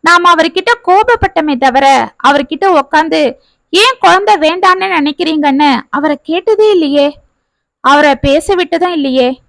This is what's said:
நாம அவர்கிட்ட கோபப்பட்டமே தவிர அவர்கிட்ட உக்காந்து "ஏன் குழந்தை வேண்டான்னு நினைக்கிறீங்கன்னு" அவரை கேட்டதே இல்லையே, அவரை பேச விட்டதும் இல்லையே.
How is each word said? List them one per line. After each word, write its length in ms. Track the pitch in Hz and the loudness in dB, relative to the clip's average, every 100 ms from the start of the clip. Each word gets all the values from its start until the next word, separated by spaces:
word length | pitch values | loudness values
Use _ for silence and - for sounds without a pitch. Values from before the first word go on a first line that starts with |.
நாம 260 | 320 349 349 | 0 0 2
அவர்கிட்ட 400 | 339 330 339 370 480 | 0 0 -4 -4 -4
கோபப்பட்டமே 720 | - 381 440 466 381 - 302 269 | 0 0 2 -2 -2 -4 -4 -2
தவிர 280 | 269 247 269 269 220 _ | 0 2 2 2 -2 _
அவர்கிட்ட 420 | 262 285 269 320 392 | 0 0 -2 -4 0
உக்காந்து 480 | 330 269 302 320 320 285 - _ _ _ | 0 0 -2 0 -2 -2 -4 _ _ _
"ஏன் 240 | 339 466 508 | 0 0 2
குழந்தை 360 | 370 359 415 403 | 2 2 2 0
வேண்டான்னு 480 | 311 359 370 370 381 | 0 0 0 0 -2
நினைக்கிறீங்கன்னு" 840 | 349 285 294 349 320 294 269 294 247 - | -2 -4 -4 -4 -2 0 2 0 0 -4
அவரை 280 | 277 302 285 | -4 -2 -4
கேட்டதே 440 | - 330 370 415 427 | -4 -4 -2 2 2
இல்லையே, 360 | 392 302 285 285 294 _ _ _ _ _ _ | 2 0 0 0 -4 _ _ _ _ _ _
அவரை 300 | 254 285 294 277 | 0 2 2 0
பேச 360 | 285 285 320 381 | 0 0 0 -2
விட்டதும் 400 | 349 339 359 339 | -2 -2 -2 -2
இல்லையே. 320 | 277 262 247 269 | -2 0 -2 -4